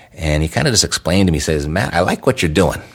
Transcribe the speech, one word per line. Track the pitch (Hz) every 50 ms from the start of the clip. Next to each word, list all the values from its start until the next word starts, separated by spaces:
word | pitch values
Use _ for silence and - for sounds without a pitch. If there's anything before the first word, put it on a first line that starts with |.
| - - -
And | - 80 76 76 76 80
he | 80
kinda | - 120 156 139
just | 110 - -
explained | - - - - 78 90 98 98
to | 87
me, | 78
he | 73
says, | - 82 78 73 71
"Matt, | 76 82 98 - - 82
I | 85
like | 90 - - - -
what | 135 - -
you're | 92 78
doing. | 76 95 85 71 - - - -